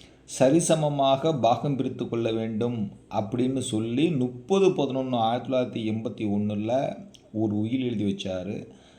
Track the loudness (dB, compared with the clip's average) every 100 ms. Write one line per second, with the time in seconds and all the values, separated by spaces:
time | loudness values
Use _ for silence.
0 | -20 -20 -10 2 6 6 4 2 2 2
1 | 4 4 2 2 2 2 0 0 -2 -4
2 | -4 -2 0 0 -2 -2 -2 -2 -6 -8
3 | -8 -6 -2 0 0 -2 -2 -2 0 0
4 | 2 2 -2 -4 0 4 4 4 0 -2
5 | -2 0 0 0 0 0 0 -4 -4 -2
6 | -4 -4 -2 0 0 -2 0 0 -2 -6
7 | -14 -20 -8 -4 -2 0 0 -2 -2 0
8 | -2 -2 -4 -6 -6 -8 -10 -18 -20